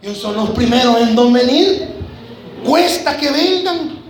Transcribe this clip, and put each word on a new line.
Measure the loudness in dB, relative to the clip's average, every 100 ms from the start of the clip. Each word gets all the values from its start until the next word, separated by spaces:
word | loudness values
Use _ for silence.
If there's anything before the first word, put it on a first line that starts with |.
Ellos | -10 -8
son | -6 -4
los | -2
primeros | 0 2 2 4 2
en | 2
don | 2 4
venir. | 2 4 2 2 0 -4 -10 -14 -14 -20 -20 -20 -8
Cuesta | 0 2 2 0 -2 -2
que | -2
vengan. | 0 0 0 -2 -4 -6 -10